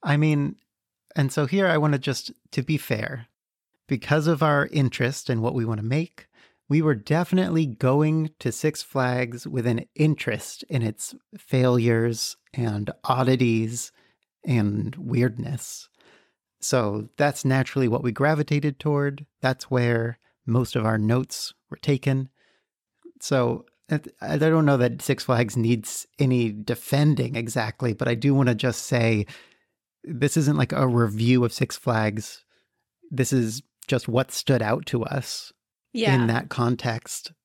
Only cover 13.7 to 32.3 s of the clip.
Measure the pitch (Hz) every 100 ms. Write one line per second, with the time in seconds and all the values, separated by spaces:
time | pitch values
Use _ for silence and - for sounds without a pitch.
13.7 | 117 - _ _ _ _ _ - 123 104
14.7 | 104 104 131 - 123 123 113 127 131 -
15.7 | - - _ _ _ _ _ _ _ -
16.7 | 131 110 104 107 - 143 143 135 131 127
17.7 | - 127 117 123 110 139 156 151 147 147
18.7 | 139 156 143 143 139 147 _ 131 127 -
19.7 | 131 120 117 117 117 _ _ - 117 123
20.7 | 123 110 110 107 120 127 - - - _
21.7 | - - 139 143 135 131 _ _ _ _
22.7 | _ _ _ 349 - - 135 120 123 -
23.7 | _ _ 156 - - - 151 160 160 151
24.7 | 139 120 120 - 135 - 120 120 123 113
25.7 | 120 104 - - _ 139 127 117 104 104
26.7 | 120 - 139 147 147 123 123 117 123 107
27.7 | - 123 104 127 117 135 135 127 113 135
28.7 | 110 - 123 113 110 101 - - _ _
29.7 | _ _ _ - 135 143 - 143 147 131
30.7 | 135 131 120 117 104 117 127 120 - -
31.7 | - - 113 107 104 104